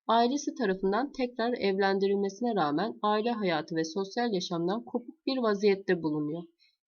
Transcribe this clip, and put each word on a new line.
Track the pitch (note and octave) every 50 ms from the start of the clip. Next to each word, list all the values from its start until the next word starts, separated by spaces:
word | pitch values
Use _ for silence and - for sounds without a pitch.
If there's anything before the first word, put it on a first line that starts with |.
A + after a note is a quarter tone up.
| _ -
ailesi | A3 A#3 A#3+ A#3+ C#4 C#4+ - D4 -
tarafından | - B3 F#3+ F#3 F#3+ G3 F#3+ G3+ A3 C#4 C#4+
tekrar | - - B3+ B3 B3 - A3+ A#3+ B3
evlendirilmesine | - F#3+ G3 G3 F#3+ G3+ G3 G3 G3 G3 G3 G3+ G3+ G3 G3 G3 - A#3+ A#3+ A3+
rağmen | F#3+ D#3 D3 C#3+ D3+ G3 A#3+ A#3+ -
aile | - G#3 G#3+ G#3+ G#3+ A#3+
hayatı | A#3+ A3 G#3 F3+ E3 D3+ D#3 - E3+
ve | D#3+ D#3+
sosyal | D#3+ - F#3+ G3 F#3+ - A#3+ A#3+ A#3+ G#3
yaşamdan | F3+ F3+ - F3 E3+ E3+ F3 G3 A#3+ A#3+
kopuk | - - A#3+ A#3+ - - _ _
bir | - C4+ C4
vaziyette | A#3+ G#3+ G#3 F#3+ G3+ G#3 G3 F#3+ G3 - F#3 E3+ D#3+
bulunuyor. | D#3 D3+ D3+ D3+ D3 D#3 E3 E3 - _ _ _ _ _ _ _ _